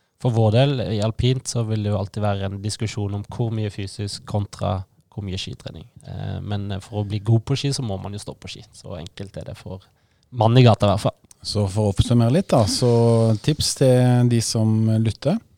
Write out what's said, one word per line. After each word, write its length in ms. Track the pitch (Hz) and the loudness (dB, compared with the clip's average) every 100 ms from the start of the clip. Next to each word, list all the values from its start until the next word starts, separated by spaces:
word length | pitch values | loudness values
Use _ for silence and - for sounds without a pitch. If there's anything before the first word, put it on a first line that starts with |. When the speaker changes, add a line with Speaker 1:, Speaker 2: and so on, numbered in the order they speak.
| _ _ | _ _
Speaker 1:
for 100 | 127 | -2
vår 200 | 113 110 | 2 4
del, 280 | 117 139 131 92 | 4 4 0 -2
i 60 | 107 | -2
alpint, 460 | 110 - 123 127 - | -2 0 0 0 -4
så 160 | 120 110 | -6 -2
vil 160 | 110 | -2
det 80 | 104 | -2
jo 80 | 101 | -2
alltid 240 | 104 110 | -4 -4
være 220 | 104 98 98 | -2 -2 -4
en 160 | 98 | -6
diskusjon 520 | 104 - 110 - 98 | -8 -6 -6 -4 -6
om 100 | 104 | -6
hvor 260 | - - 117 | -8 -6 -4
mye 200 | 110 107 | -4 -6
fysisk 540 | - 101 - 104 - - | -6 -10 -8 -8 -10 -6
kontra 580 | 107 101 - 95 95 - _ _ | -4 -4 -6 -4 -4 -6 _ _
hvor 140 | - | -12
mye 140 | 98 92 | -8 -8
skitrening. 480 | - - - 82 104 - - | -10 -12 -14 -16 -20 -20 -16
Eh, 320 | 92 98 95 | -10 -8 -8
men 300 | 95 101 101 95 | -6 -6 -6 -8
for 220 | - 107 | -6 -6
å 40 | 101 | -4
bli 100 | 104 | -4
god 260 | 101 113 | 2 2
på 120 | - 139 | 2 -4
ski, 160 | 139 | -2
så 100 | 135 | -4
må 160 | 113 95 | -4 -6
man 120 | 92 | -8
jo 60 | 101 | -10
stå 160 | - - | -12 -14
på 80 | - | -16
ski. 140 | - - | -18 -20
Så 220 | - - 87 | -20 -14 -14
enkelt 400 | 90 - 101 - | -14 -14 -14 -12
er 80 | 104 | -12
det 60 | - | -14
for 240 | - 92 - _ _ _ _ | -12 -14 -16 _ _ _ _
mannen 260 | 123 110 123 | 0 4 8
i 40 | |
gata 240 | 120 104 104 | 8 6 4
i 40 | |
hvert 100 | 95 | 2
fall. 140 | - - _ _ | -2 -4 _ _
Speaker 2:
Så 280 | - 107 95 | -6 -2 -2
for 160 | 104 104 | 0 0
å 60 | |
oppsummere 380 | - - 120 117 | 0 2 4 4
litt 140 | 160 - | 2 2
da, 140 | 143 101 | 2 2
så 220 | - 123 117 117 113 113 107 | 2 2 4 4 4 4 2
tips 360 | - 156 - - | 0 -2 -4 2
til 520 | 131 123 123 123 120 | 4 6 4 4 4
de 120 | 117 | 2
som 460 | - 113 110 110 110 110 | 0 0 2 2 2 2
lytter. 400 | 110 - 139 226 - | 0 -2 -2 -2 -4